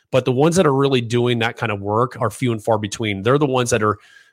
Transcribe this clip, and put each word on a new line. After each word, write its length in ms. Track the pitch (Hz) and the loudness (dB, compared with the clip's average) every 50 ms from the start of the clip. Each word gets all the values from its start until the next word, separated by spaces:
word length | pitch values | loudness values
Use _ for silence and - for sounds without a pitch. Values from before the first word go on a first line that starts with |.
| _ _ | _ _
but 140 | - 131 123 | 0 0 0
the 80 | - 127 | 0 0
ones 240 | 123 143 165 165 | 2 2 2 4
that 100 | 180 190 | 4 2
are 60 | 151 135 | 2 2
really 300 | 135 139 139 135 127 120 | 2 2 2 2 0 0
doing 360 | 113 117 120 120 123 123 120 | 0 0 0 2 2 0 0
that 180 | 113 117 120 - | 0 -2 -4 -4
kind 120 | - 110 | -6 -4
of 120 | 104 101 98 | -4 -4 -4
work 340 | 101 107 110 123 127 - - | -2 0 0 0 -2 -2 -4
are 120 | 123 110 | -4 -4
few 200 | - - 135 123 | -4 -2 -2 -2
and 140 | 117 110 101 | -2 -2 0
far 140 | - 113 107 | 0 0 0
between. 420 | 104 101 - - 117 107 101 95 95 | 0 -4 -6 -4 -4 -4 -4 -2 0
They're 140 | 117 131 | 2 2
the 80 | 147 151 | 2 2
ones 240 | 143 131 127 123 120 | 2 0 0 0 0
that 140 | - 117 107 | 0 0 2
are, 160 | 107 104 104 _ - - - - _ | 0 0 -2 _ -20 -20 -20 -20 _